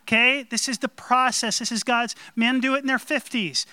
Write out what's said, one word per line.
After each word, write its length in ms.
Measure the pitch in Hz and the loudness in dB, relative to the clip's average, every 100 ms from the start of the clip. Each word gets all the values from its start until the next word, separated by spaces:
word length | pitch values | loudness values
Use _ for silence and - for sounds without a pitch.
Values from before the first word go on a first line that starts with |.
okay? 440 | - 226 247 277 240 | 0 4 4 2 -2
This 200 | 226 - | -4 -4
is 100 | 226 | -4
the 100 | 254 | -6
process. 680 | - - 254 254 - 233 - | -8 0 2 4 0 -2 -2
This 140 | 233 | -2
is 100 | 226 | -4
God's, 320 | 247 240 240 - - - | 0 0 -2 -6 -8 0
men 240 | 233 262 | 2 2
do 140 | 262 | 2
it 60 | 269 | 0
in 60 | 269 | 0
their 120 | 262 | -2
fifties. 680 | - 294 - 240 175 - - | 0 -4 -2 -4 -2 -4 -6